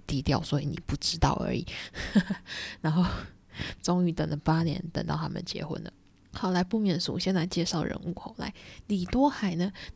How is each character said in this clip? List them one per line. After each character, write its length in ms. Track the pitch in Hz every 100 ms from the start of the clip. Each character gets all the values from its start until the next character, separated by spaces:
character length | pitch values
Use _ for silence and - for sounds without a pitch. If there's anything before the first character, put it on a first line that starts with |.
| -
低 160 | 139
调， 200 | 139 139
所 180 | - 147
以 60 | 143
你 120 | - -
不 80 | -
知 200 | - 165
道 240 | 135 -
而 140 | 117 123
已。 100 | - - - - - 214
<laughs> 580 | - 196 - - - -
然 100 | 160
后 140 | 156 180 - - - - - - -
终 240 | - 180 175
于 60 |
等 180 | 165 156
了 60 | 151
八 260 | - 160
年， 200 | 165 - 160
等 140 | - 165
到 100 | 156
他 140 | 156
们 120 | - -
结 180 | -
婚 180 | - - -
了。 80 | - _ _ -
好， 180 | - 190
来， 120 | 180
不 160 | 180 226
免 180 | 208 170
俗， 220 | - -
先 160 | 185 190
来 100 | 170
介 200 | 175 170
绍 180 | 165
人 160 | - - -
物 120 | 170
吼。 160 | - -
来， 160 | - - - - -
李 160 | 202 180
多 220 | 240 285
海 240 | 277 202 165
呢， 140 | 185 - -